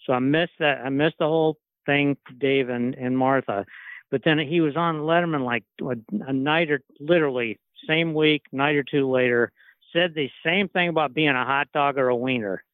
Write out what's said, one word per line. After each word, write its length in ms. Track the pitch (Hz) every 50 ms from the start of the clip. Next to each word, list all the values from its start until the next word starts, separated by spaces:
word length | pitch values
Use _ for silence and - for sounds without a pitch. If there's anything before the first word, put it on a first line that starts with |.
| -
So 80 | - 131
I 60 | 123
missed 340 | 127 135 147 160 175 175 _ -
that. 200 | 165 147 139 127 117
I 60 | 131
missed 300 | 135 139 147 165 - -
the 80 | 170 151
whole 300 | 160 165 160 156 151 - _ _ _ _ _
thing, 320 | - 143 143 143 143 139 - - - 135 123
Dave 300 | 135 135 139 135 131 120
and, 260 | 123 120 120 123 135
and 220 | 139 127 127 127 131
Martha. 480 | 131 131 135 135 - - 107 98 98 - - - - - - - - _
But 140 | - 135 -
then 160 | 165 156 151
he 200 | 160 135 165 175
was 140 | 160 151 131 156
on 220 | 170 170 160 151
Letterman, 420 | 147 156 165 170 175 170 156 143 127
like, 180 | 123 120 117 - _ _ -
a, 140 | - 139 127 117 107 - 98 104 - 131
a 40 | 135
night 380 | 131 135 147 156 165 170 151
or, 100 | 147 135 - _ _ -
literally 600 | 143 147 175 180 156 143 127 123 120 113 - - _ _ _ - - -
same 260 | 156 160 165 165 156
week, 300 | 151 156 156 151 147 - _ -
night 220 | 131 139 147 151
or 80 | 143 135
two 260 | - - 143 135 131
later, 400 | 131 127 127 123 120 120 120 104 - _ _ - _ _ _ _ -
said 200 | 170 180 180 156
the 140 | 156 143 127 - - -
same 240 | 160 170 196 202 180
thing 180 | - 190 175 175
about 240 | 160 151 147 139 123
being 160 | 151 156 147
a 160 | 135 127 123
hot 220 | 120 135 139 143 - -
dog 240 | 151 143 143 135 139
or 100 | 131 127
a 60 | 123
wiener 480 | 120 123 131 127 123 107 98 92 90 - _